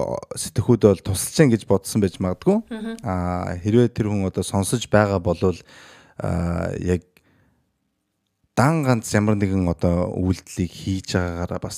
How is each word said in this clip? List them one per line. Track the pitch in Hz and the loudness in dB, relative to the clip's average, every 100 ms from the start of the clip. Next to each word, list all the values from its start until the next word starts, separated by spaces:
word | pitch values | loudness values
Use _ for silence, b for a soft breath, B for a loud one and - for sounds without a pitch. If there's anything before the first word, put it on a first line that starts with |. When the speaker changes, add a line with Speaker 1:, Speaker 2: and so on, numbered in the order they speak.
| - 57 - - | 2 -6 -8 -10
Speaker 1:
сэтгхүүд | - - 110 120 | -6 -2 2 6
бол | 107 95 - | 6 6 0
тусалж | 92 - - | -4 -2 4
гин | 147 | 4
гэж | 113 - | 4 2
бодсон | 98 - 113 | 0 0 0
байж | 98 - | 0 0
магадгүй. | 92 92 - 208 220 | -4 -2 0 0 -2
Speaker 2:
Мгм. | 220 226 233 226 | -10 -10 -8 -4
Speaker 1:
А, | 92 90 90 95 90 | -4 -2 -4 -4 -6
хэрвээ | 92 113 120 | 2 4 4
тэр | - 107 | 2 -2
хүн | 104 95 | -2 -2
одоо | - | -2
сонсож | 87 98 95 123 - | -2 -2 0 -2 2
байгаа | 104 104 98 | 4 4 2
болвол, | 90 85 95 82 - B B B B B | 0 0 0 -2 -8 B B B B B
а, | 104 87 85 85 87 95 | -4 -4 -2 -4 -4 -4
яг | 92 90 - _ _ _ _ _ _ _ _ _ _ _ _ _ _ - | 0 -2 -2 _ _ _ _ _ _ _ _ _ _ _ _ _ _ 0
дан | 131 165 | 2 2
ганц | 135 120 - | 2 0 0
ямар | 107 104 104 | 0 2 2
нэгэн | 98 95 90 | 0 0 0
одоо | 85 90 87 90 - | 0 0 0 -2 -2
үйлдэлийг | 92 92 - - 90 | -2 -2 -4 -6 -6
хийж | - 98 95 - | -6 -6 -6 -2
байгаагаараа | 98 87 85 87 92 | -2 -2 -4 -6 -6
бас | - | -8